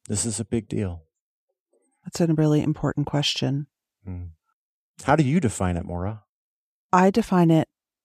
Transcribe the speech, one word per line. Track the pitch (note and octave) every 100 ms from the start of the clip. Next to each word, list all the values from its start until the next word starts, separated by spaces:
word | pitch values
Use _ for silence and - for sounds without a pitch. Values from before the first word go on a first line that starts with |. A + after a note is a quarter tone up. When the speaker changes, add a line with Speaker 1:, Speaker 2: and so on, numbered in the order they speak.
| -
Speaker 1:
This | G#2+ A#2+
is | A2
a | A#2
big | A#2 G2+
deal. | G#2+ G2 E2+ _ _ _ _ _ _ _ _ _ _ -
Speaker 2:
That's | -
a | E3
really | D#3+ D3+ D3+
important | - D3+ D3 - C#3+
question. | D3 C#3+ - C3 C#3 D3 _ _ _ G2
Speaker 1:
Hmm. | F#2 F2 D#2+ _ _ _ _ _ -
How | - D3+
do |
you | C3 E3+
define | B2+ - F#2 F2
it, | E2+
Maura? | F2 F#2+ A2 _ _ _ _ _ _ -
Speaker 2:
I | F3+ F#3+
define | G3 A3 F#3 E3
it | D#3+ - _ _ _